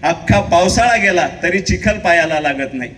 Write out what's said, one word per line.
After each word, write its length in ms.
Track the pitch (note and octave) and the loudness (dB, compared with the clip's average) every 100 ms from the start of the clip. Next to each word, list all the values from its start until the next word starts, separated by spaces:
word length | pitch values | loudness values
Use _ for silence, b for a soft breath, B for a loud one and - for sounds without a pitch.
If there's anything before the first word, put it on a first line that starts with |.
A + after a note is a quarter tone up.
अख्खा 360 | D#3 E3+ - G3+ | -2 -4 0 0
पावसाळा 560 | G3 E3+ F#3 G#3 A#3+ A#3 | 4 2 4 2 2 2
गेला 340 | G3 F3+ D3 - | 2 0 -2 -4
तरी 160 | E3+ F#3+ | -4 -2
चिखल 380 | F#3 F#3 G#3+ G#3 | -2 -2 0 -2
पायाला 420 | F3+ E3+ D#3+ D#3 | 2 2 2 -2
लागत 300 | D3 C#3 C3+ | -2 -4 -6
नाही. 180 | C3 A#2 | -8 -10